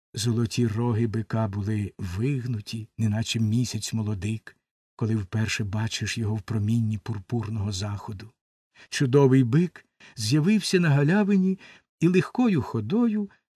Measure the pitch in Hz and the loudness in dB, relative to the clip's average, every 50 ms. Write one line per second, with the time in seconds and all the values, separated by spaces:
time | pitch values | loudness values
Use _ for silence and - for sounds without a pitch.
0 | _ _ - 113 104 120 110 117 117 - - 123 120 113 101 113 120 120 110 110 | _ _ -8 -4 -2 0 0 0 -2 -2 0 0 0 0 0 -2 -2 0 0 0
1 | 117 110 101 113 104 - - 113 113 98 98 104 98 107 110 104 101 - - - | 0 -2 -2 -4 -4 -4 -2 -2 -2 -2 -4 -4 -4 -4 -2 -4 -4 -6 -8 -10
2 | 101 90 87 101 120 143 143 131 120 123 120 104 - - - 117 110 - _ - | -8 -8 -4 -4 -2 -2 -2 -4 -4 -4 -6 -6 -8 -8 -10 -10 -10 -10 _ -2
3 | 113 107 104 110 110 - - 113 113 104 110 123 123 - - 107 - - 110 110 | -2 0 0 -2 -2 -2 -2 0 0 2 2 0 0 -2 -4 -6 -6 -4 -4 -4
4 | 104 107 107 92 92 107 113 113 - - - _ _ _ _ _ _ _ _ - | -2 -2 -4 -4 -4 -6 -6 -6 -10 -14 -20 _ _ _ _ _ _ _ _ -4
5 | 117 107 113 110 95 - - 110 110 107 - - 107 95 107 107 110 110 - - | -2 0 0 -2 -2 -4 -4 -4 -2 -2 -4 -4 -4 -4 -4 -4 -4 -4 -4 -6
6 | 107 95 - 120 113 104 110 107 - - 110 110 101 107 117 117 113 107 110 104 | -6 -6 -4 -4 -4 -4 -4 -4 -4 -4 -4 -2 0 0 2 2 0 0 -2 -4
7 | - - 107 101 98 - 123 117 101 98 113 107 98 107 101 90 104 104 101 95 | -6 -8 -8 -8 -6 -6 -4 -4 -4 -4 -4 -4 -4 -4 -4 -4 -6 -6 -8 -8
8 | - - 104 95 107 107 _ _ _ _ _ _ _ _ _ - - - - - | -10 -12 -14 -14 -16 -18 _ _ _ _ _ _ _ _ _ -20 -14 -6 -4 -2
9 | 147 123 127 143 143 127 131 135 127 113 110 160 180 165 - - - _ _ _ | 0 4 6 6 6 8 6 6 6 4 4 2 2 2 -2 -8 -20 _ _ _
10 | - - - - 107 107 143 156 147 196 220 202 - - - 180 175 160 135 143 | -20 -18 -10 -6 -2 0 2 2 4 4 2 2 2 2 2 2 4 4 4 4
11 | 143 151 185 214 208 196 208 190 185 190 190 - - - - - _ _ _ - | 4 4 4 4 4 4 4 4 4 2 0 -2 -6 -18 -20 -20 _ _ _ 0
12 | 156 180 180 185 - - - - 254 226 185 135 113 - - 113 104 117 185 240 | 2 4 4 4 2 0 0 0 2 2 2 0 0 -2 -4 -6 -4 -2 0 2
13 | 240 226 208 214 202 196 _ _ _ _ _ | 2 2 0 -2 -4 -6 _ _ _ _ _